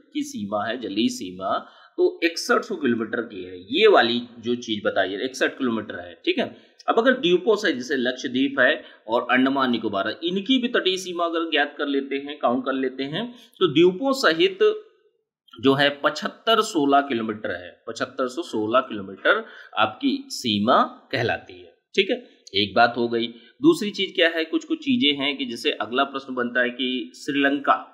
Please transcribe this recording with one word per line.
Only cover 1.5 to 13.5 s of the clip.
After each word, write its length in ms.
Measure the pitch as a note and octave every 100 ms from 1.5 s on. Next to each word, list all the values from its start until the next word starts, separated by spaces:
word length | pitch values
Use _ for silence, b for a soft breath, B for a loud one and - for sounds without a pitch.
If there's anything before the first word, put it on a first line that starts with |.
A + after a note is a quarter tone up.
| D3 - B B -
तो 240 | F3+ -
इकसठ 380 | E3 - - A#3
सौ 140 | - F#3
किलोमीटर 460 | C#3 A2+ A2 -
की 220 | A2 G2
है, 160 | F2+ F2+
ये 280 | G2 D3+ A3
वाली 340 | F#3 A#2+ A#2+ A#2+ A#2+
जो 160 | A2
चीज 280 | B2 A#2+ G#2+
बताई 240 | G2+ G2+ F#2
है 160 | G2
इकसठ 340 | B2+ C3+ D#3+ -
किलोमीटर 420 | B2+ A2 G#2 F#2+
है, 140 | F2
ठीक 240 | E2+ - G#3+
है। 180 | - - B B -
अब 100 | G#3+
अगर 140 | B3
द्वीपों 440 | B3 F3 F3+ A3+ G#3
से 160 | G3
जैसे 240 | B2+ B2 C3+
लक्षद्वीप 640 | B2 B2+ C3+ B2 C#3 C#3
है 240 | B2+ D#3+ B B G#2+
और 180 | A#2+ -
अंडमान 400 | B2+ C3+ C#3 B2+
निकोबार 380 | A#2 A2 G2 G2+
है, 100 | -
इनकी 340 | E3+ F#3+ G3 C4
भी 100 | A#3+
तटीय 280 | G#3 F#3 F#3
सीमा 280 | F3+ E3+
अगर 260 | E3+ E3 E3
ज्ञात 240 | D3 C#3+ -
कर 80 | C#3+
लेते 300 | C#3 - C#3
हैं, 220 | C#3 D3+
काउंट 260 | B2+ B2+
कर 80 | C3
लेते 320 | C3+ C3 C3
हैं, 300 | C#3 E3 A#3+ B B